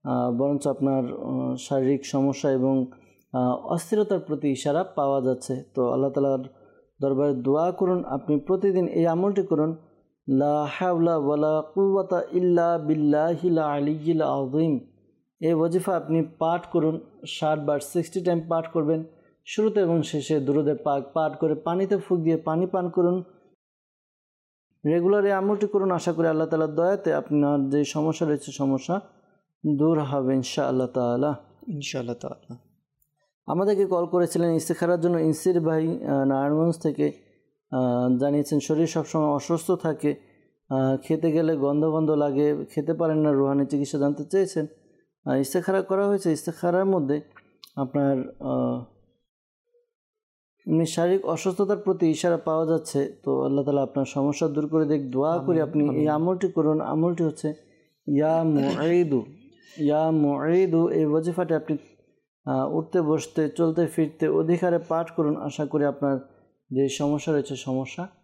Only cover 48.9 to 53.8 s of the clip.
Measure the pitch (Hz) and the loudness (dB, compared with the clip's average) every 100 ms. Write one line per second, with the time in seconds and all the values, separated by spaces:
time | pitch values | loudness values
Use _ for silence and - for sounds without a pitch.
48.9 | _ _ _ _ _ _ _ _ _ _ | _ _ _ _ _ _ _ _ _ _
49.9 | _ _ _ _ _ _ _ - 160 160 | _ _ _ _ _ _ _ -2 0 0
50.9 | 170 175 190 - 165 190 180 196 208 190 | 0 2 2 0 -4 -4 -2 -2 0 0
51.9 | 175 165 156 175 165 160 160 160 160 156 | 2 2 2 0 0 0 0 2 0 0
52.9 | 143 139 - - 135 135 139 139 143 | -2 -2 -4 -2 0 0 0 0 0